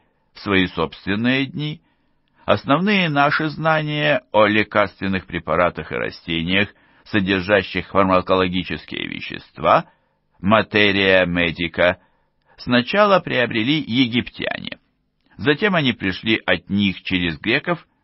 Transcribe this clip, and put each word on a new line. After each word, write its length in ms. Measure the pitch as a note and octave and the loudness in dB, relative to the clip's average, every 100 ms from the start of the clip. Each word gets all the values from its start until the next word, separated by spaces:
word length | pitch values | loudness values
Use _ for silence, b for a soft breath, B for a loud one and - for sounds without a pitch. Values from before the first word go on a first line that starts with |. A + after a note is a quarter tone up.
| _ _ _ - | _ _ _ -10
в 60 | |
свои 260 | G2+ F#2+ F2+ | 0 2 2
собственные 800 | - D#2 - F#2 G#2 A#2+ C3 C3+ | 0 -4 -4 -6 -2 0 -2 -4
дни, 340 | - D3+ D#3 _ _ _ _ _ b b | -6 -8 -10 _ _ _ _ _ b b
основные 640 | G#2+ - D3 G3 G3+ E3+ | -2 0 0 2 0 0
наши 400 | C#3+ C#3+ - D#3 | 0 0 0 -4
знания 720 | C#3 D#3+ D#3 D3+ D3+ D3+ C#3 _ | -4 -2 -2 -2 -2 0 -2 _
о 140 | G#2+ G#2 | 0 2
лекарственных 800 | G#2+ G#2 G#2+ G2 - G2 F#2+ - | 2 0 0 0 -2 -4 -4 -4
препаратах 640 | F2 D#2+ E2 F2 E2 D2 | -8 -2 0 0 -2 -8
и 40 | B1 | -6
растениях, 760 | A1 - - E2 E2 G2 G#2 _ b b - | -6 -8 -6 -4 -2 -2 -2 _ b b -4
содержащих 840 | A2 F#2+ F#2+ F2+ G#2 F#2+ F2+ - | -2 0 0 2 0 2 -6 -2
фармакологические 1200 | F#2+ G2 F#2 F2 F#2+ F#2 F2+ E2+ D#2 - - G1+ | 0 4 2 2 2 2 -2 -6 -8 -10 -10 -8
вещества – 760 | G1+ - G1+ - B1+ E2 C#3 - b b b _ - | -10 -12 -14 -16 -2 4 4 2 b b b _ -6
материя 840 | F2+ A2 G2 G#2+ G#2 G2 F#2+ F#2+ F2 | 2 2 2 2 2 2 4 4 4
медика, 760 | F2 E2+ E2 E2+ - F2 F#2 _ _ _ _ b b | 0 -2 -2 -6 2 2 0 _ _ _ _ b b
сначала 640 | - B2 B2 G3 G#3 F#3 | -2 -2 0 2 4 4
приобрели 600 | C#3+ B2+ A#2 A2+ A#2+ D#3 | 2 -2 -2 0 0 -2
египтяне. 1000 | - A#2+ B2 A#2+ A2 - - - - - _ _ _ _ _ b | -2 0 0 0 -4 -8 -8 -8 -12 -16 _ _ _ _ _ b
Затем 380 | A#2 D3 G#3 F3 | 0 0 2 2
они 180 | C3+ | 0
пришли 480 | G2+ F#2+ F2+ G#2+ A2 - | 0 -4 -4 -2 -2 0
от 240 | F2+ - | -2 0
них 320 | G2+ G2+ F2 | 0 0 -2
через 360 | - F#2 F2 D2+ | -4 -2 -2 -2
греков 460 | G2+ C3+ F3 E3+ _ _ | -2 -2 -2 -6 _ _